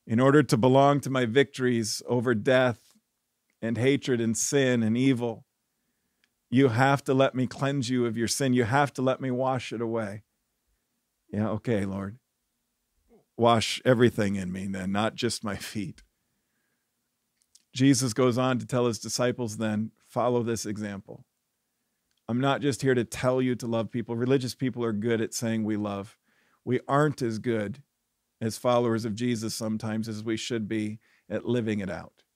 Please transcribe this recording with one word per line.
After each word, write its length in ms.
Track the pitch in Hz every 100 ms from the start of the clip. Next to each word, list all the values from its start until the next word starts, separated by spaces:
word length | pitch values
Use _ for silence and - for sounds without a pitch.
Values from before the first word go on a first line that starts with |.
| -
"in 140 | 113
order 240 | 135 151
to 140 | 131 127
belong 420 | 127 135 139 143
to 100 | 123
my 160 | 131 120
victories 800 | 131 139 - 127 117 107 - -
over 300 | 123 120 110
death 640 | 131 127 127 107 _ _ _ _ _ _ _ -
and 160 | 113 110
hatred 420 | 131 139 - 120
and 160 | 113 107
sin 480 | - 143 131 123
and 140 | 110 117
evil, 480 | 135 120 120 110 _ _ _ _ _ _ _ _ _ _ -
you 180 | 120 139
have 340 | 113 135 139 -
to 80 |
let 200 | 131 135
me 140 | 127 123
cleanse 420 | - 139 143 120
you 160 | 127 120
of 120 | 113
your 100 | 110
sin. 240 | - 135
You 140 | 123 107
have 260 | 139 143 -
to 60 |
let 200 | 127 131
me 100 | 135
wash 400 | 123 131 131 -
it 80 | 117
away." 440 | 113 113 101 104 _ _ _ _ _ _ _ _ _ _ -
"Yeah, 160 | 101 107
okay, 340 | 104 - 107 98
Lord. 320 | 98 98 120 _ _ _ _ _ _ _ _ _ _ _ -
Wash 440 | 117 117 - - 127
everything 500 | 117 120 117 101 98
in 160 | 90
me 160 | 92 98
then, 240 | 95 92
not 240 | 101 110 -
just 300 | 117 - 107
my 100 | 98
feet." 480 | - 110 101 - _ _ _ _ _ _ _ _ _ _ _ _ _ _ _ _ _
Jesus 400 | 127 135 123 131
goes 240 | 110 127 120
on 220 | 127 123
to 60 | 110
tell 200 | 127 120
his 140 | 107
disciples 580 | 113 - 123 117 117 110
then, 340 | 110 107 110 _ _
"Follow 380 | 123 120 120
this 220 | 113 113 104
example." 600 | 104 104 98 - 123 _ _ _ _ _ _ _ _ _ _ -
I'm 100 | 120
not 220 | 139 127
just 200 | 139 117
here 120 | 131
to 100 | 127
tell 380 | 107 - 127 131
you 140 | 127 117
to 120 | 117
love 240 | 113 107
people. 240 | 123 110 117
Religious 400 | 123 135 123 -
people 280 | 131 123
are 100 | 113
good 260 | 104 117 113
at 140 | 113
saying 300 | - 113 113
we 120 | 107 104
love. 420 | 104 101 98 _ _ _ _ _
We 160 | - 123 -
aren't 340 | 139 151 -
as 180 | 120 110
good 440 | 120 110 101 135 - _ _ _ _ -
as 180 | 113 -
followers 460 | 127 120 120 113 113
of 100 | 104
Jesus 380 | 123 113 110
sometimes 540 | - 110 110 113 110 110
as 160 | 107
we 140 | 113 110
should 300 | - 120 101
be 320 | 110 107 110 _ _ -
at 160 | 104 -
living 340 | 120 110 104
it 100 | 92
out. 340 | 82 - _ _